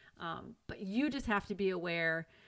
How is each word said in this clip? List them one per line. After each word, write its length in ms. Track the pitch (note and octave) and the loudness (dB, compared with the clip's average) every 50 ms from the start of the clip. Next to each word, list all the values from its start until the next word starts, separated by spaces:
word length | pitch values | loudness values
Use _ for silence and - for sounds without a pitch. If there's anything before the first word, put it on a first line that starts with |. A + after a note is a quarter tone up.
| - - - - | -20 -20 -16 -10
Um, 340 | - E3 E3 - F#3+ G3 A3+ - _ | -8 -8 -6 -8 -8 -12 -16 -16 _
but 140 | - - - | -12 -10 -8
you 300 | G#3 F#3+ G3 A#3 C#4+ D4+ | -6 -2 0 2 2 2
just 160 | B3 C#4 - | 2 0 0
have 200 | - G#3+ G3+ - | 2 2 2 2
to 80 | - - | 0 -2
be 160 | F3+ G3+ F#3+ | 0 2 2
aware 580 | F#3 F3 E3+ F3 E3+ E3+ E3 E3 D#3+ E3 E3 - - - - | 2 2 0 0 2 2 2 2 2 0 -2 -6 -12 -20 -20